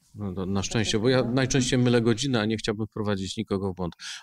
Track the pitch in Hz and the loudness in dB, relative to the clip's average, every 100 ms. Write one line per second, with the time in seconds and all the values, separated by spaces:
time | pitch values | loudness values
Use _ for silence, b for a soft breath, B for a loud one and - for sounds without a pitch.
0 | _ 104 101 90 92 98 - 120 98 107 | _ -10 -8 -6 -4 -2 -2 -2 0 2
1 | 120 127 117 131 131 139 123 131 123 120 | 4 2 2 0 2 2 2 2 4 4
2 | 117 113 143 120 107 110 - 101 107 110 | 4 2 0 0 0 0 -2 -4 -4 -4
3 | 104 98 92 - 101 98 98 87 87 - | -2 -2 -2 -6 -2 -2 -2 -4 -6 -6
4 | B B | B B